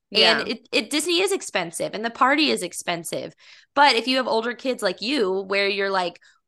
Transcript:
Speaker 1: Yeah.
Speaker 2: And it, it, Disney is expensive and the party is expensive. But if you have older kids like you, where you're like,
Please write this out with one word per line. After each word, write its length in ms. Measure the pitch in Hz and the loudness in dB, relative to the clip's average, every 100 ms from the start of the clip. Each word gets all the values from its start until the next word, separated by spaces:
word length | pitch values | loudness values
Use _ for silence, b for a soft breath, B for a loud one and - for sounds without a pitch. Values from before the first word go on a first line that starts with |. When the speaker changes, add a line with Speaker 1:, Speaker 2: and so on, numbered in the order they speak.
| - | -2
Speaker 1:
Yeah. 280 | 208 220 147 | 4 4 4
Speaker 2:
And 80 | - | -2
it, 200 | 233 - | -8 -4
it, 180 | 277 220 | -4 -2
Disney 320 | 294 349 349 | -2 0 0
is 100 | 381 | 0
expensive 640 | 392 - 196 170 - 160 | -2 -4 -6 -4 -6 -6
and 120 | 196 226 | -6 -6
the 40 | |
party 420 | - 262 294 277 | 2 2 4 2
is 120 | 226 | 0
expensive. 680 | 175 - - 170 165 143 - - B B B 285 | -4 -8 -6 -6 -4 -8 -8 -14 B B B 4
But 200 | 285 233 | 6 4
if 120 | 247 | 2
you 100 | 262 | 0
have 100 | 226 | 0
older 260 | 220 233 | 0 -2
kids 280 | 240 262 247 | -4 -4 -2
like 180 | 196 180 | -2 -2
you, 400 | 214 294 190 190 196 | -2 0 0 -2 -2
where 200 | 196 196 | 0 0
you're 220 | 196 196 | 0 0
like, 300 | 190 175 - b b | 0 -2 -6 b b